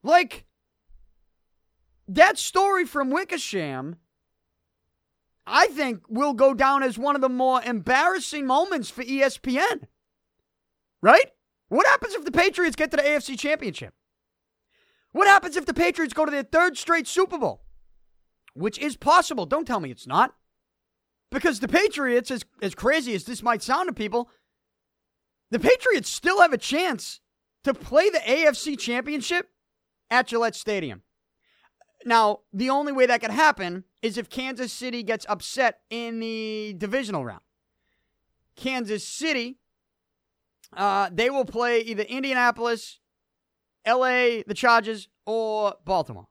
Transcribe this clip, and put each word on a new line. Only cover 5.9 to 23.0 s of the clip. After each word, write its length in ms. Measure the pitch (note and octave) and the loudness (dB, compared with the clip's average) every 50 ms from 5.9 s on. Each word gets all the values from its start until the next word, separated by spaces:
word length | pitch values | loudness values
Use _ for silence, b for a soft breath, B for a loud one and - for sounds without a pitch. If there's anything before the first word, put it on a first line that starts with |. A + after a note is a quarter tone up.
| A#3 F3 _ _ | -4 -6 _ _
will 240 | A3 A#3 C#4+ D4 C4+ | -2 -2 0 0 2
go 200 | G#3+ C4+ C4+ C4+ | 4 4 4 6
down 300 | G#3 C4+ C4+ C#4 C#4 C4+ | 4 2 4 4 2 2
as 140 | C4 G#3+ | 0 -2
one 180 | G#3+ B3+ C#4+ C#4+ | -2 -2 0 0
of 60 | C#4+ | 2
the 80 | C4 C4+ | 0 0
more 340 | B3+ B3 C4 C4 B3+ B3+ - | 0 2 2 2 2 2 0
embarrassing 800 | B3 A#3+ G#3+ E3 A3+ B3+ C4+ D#4 F4 F#4 F4+ B3 - D4+ D4+ C#4 | -2 -4 -4 0 2 2 4 4 2 0 0 -6 -6 -8 -6 -2
moments 440 | C4 B3+ C#4+ F4 G4 F#4 D4 G#3 - | 2 2 2 2 0 -2 -6 -6 -8
for 140 | - A#3 B3 | -10 -12 -8
E 200 | A3+ C4+ C4+ C4+ | -6 0 2 2
S 140 | C4+ - | 0 0
P 200 | - - C4+ B3 | -4 -6 -4 0
N. 300 | C#4 F4 A#4+ A4+ - - - _ _ _ _ _ _ _ _ _ _ _ _ _ _ _ _ _ _ _ _ _ _ | 0 0 0 -2 -4 -10 -18 _ _ _ _ _ _ _ _ _ _ _ _ _ _ _ _ _ _ _ _ _ _
Right? 300 | - G#3 C4 G4+ C#5 - _ _ _ _ _ _ _ | 6 8 8 8 6 2 _ _ _ _ _ _ _
What 180 | _ G3 C#4 G4+ | _ 0 2 4
happens 280 | C#5 C#5 C5 B4 A4 G4 | 4 4 2 0 -6 -8
if 100 | G4+ D4 | -6 -8
the 80 | D4 | -2
Patriots 460 | A#3+ D#4+ F4 G4 - - F4+ D#4+ A#3 | 0 2 2 2 0 0 -2 -2 0
get 120 | - D4+ - | -2 -4 -2
to 40 | - | 0
the 100 | C#4+ C#4+ | 0 0
A 100 | C#4+ D4+ | 2 0
F 80 | D4 - | 0 -2
C 120 | - C4+ | -6 -10
Championship? 580 | A3 - C#4+ D#4 D4+ D4 G3+ D3+ - B2 F#2+ _ _ _ _ _ _ _ _ _ _ _ _ _ _ _ _ _ _ _ _ _ _ _ _ | -6 -4 -4 -4 -4 -4 -10 -10 -10 -16 -16 _ _ _ _ _ _ _ _ _ _ _ _ _ _ _ _ _ _ _ _ _ _ _ _
What 160 | _ - - | _ 4 6
happens 300 | G4+ G4 G4 G4 F4 C#4+ | 8 6 6 4 0 -6
if 80 | F4 D4 | -4 -4
the 80 | - A#3+ | -4 0
Patriots 400 | - E4+ F4+ - - D#4+ C4 - | 2 0 0 2 0 -4 -2 0
go 100 | - D#4 | 0 0
to 80 | D4+ | 0
their 120 | D4 C#4+ C4+ | 0 -4 -4
third 340 | - - D#4+ F4 F4+ C#4+ | 0 2 4 4 4 0
straight 300 | - - - E4+ E4 C4 | -4 -2 0 0 0 0
Super 300 | - - F4 F#4+ F4+ F4+ | -2 0 0 0 0 0
Bowl? 280 | D#4 B3+ D#3 G2+ - - - - - _ _ _ _ _ _ _ _ _ _ _ _ _ _ _ | -4 -4 -4 -4 -6 -16 -20 -20 -20 _ _ _ _ _ _ _ _ _ _ _ _ _ _ _
Which 260 | D3 E3+ A3 G#3+ - | -6 -6 -6 -6 -4
is 160 | C#4+ D4+ A#3+ | -8 -8 -8
possible. 500 | - - C#4 D#4+ F4+ E4 - D4+ A#3 F3+ | -4 2 4 6 6 4 2 -4 -6 -4
Don't 220 | C#3 C4 D4+ D#4+ | -2 -4 -4 -2
tell 140 | - B3 G3 | -4 -4 -6
me 100 | D#3+ C3 | -6 -8
it's 160 | B2 - - | -12 -14 -10
not. 260 | A#2+ C3 F3 A#3+ C4 _ _ _ _ _ _ _ _ _ _ _ _ _ _ _ _ _ _ _ _ | -2 2 2 2 2 _ _ _ _ _ _ _ _ _ _ _ _ _ _ _ _ _ _ _ _
Because 300 | - C4 - E4+ C4+ G3+ | -8 -2 0 0 0 0
the 80 | C4 | -4
Patriots, 640 | - - E4+ G4+ G4+ - D4 C#4 B3+ A#3+ A#3+ A#3+ - | 0 2 2 2 2 -2 -2 -2 0 0 0 0 -2
as, 140 | C4 A#3 - _ _ _ | -10 -10 -10 _ _ _
as 120 | G#3 G3 - | -8 -8 -8
crazy 400 | - F#3+ A#3+ D4+ D#4+ | -2 0 0 0 0